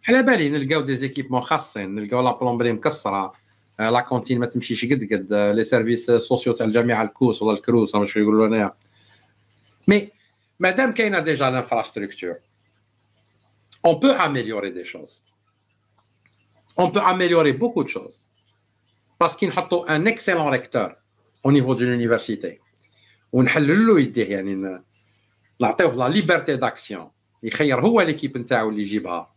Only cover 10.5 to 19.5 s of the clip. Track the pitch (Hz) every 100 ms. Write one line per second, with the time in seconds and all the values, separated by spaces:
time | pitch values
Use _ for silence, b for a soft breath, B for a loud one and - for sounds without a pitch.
10.5 | _ 185 185 254 - 214 190 160 143 135
11.5 | 127 123 117 104 113 101 - 90 85 _
12.5 | _ _ _ _ _ _ _ _ _ _
13.5 | _ _ _ 170 160 269 - 160 139 107
14.5 | 110 98 87 85 87 - _ _ _ _
15.5 | _ _ _ _ _ _ _ _ _ _
16.5 | _ _ - 180 202 185 185 180 170 151
17.5 | 127 240 185 - - - _ _ _ _
18.5 | _ _ _ _ _ _ _ 165 - 190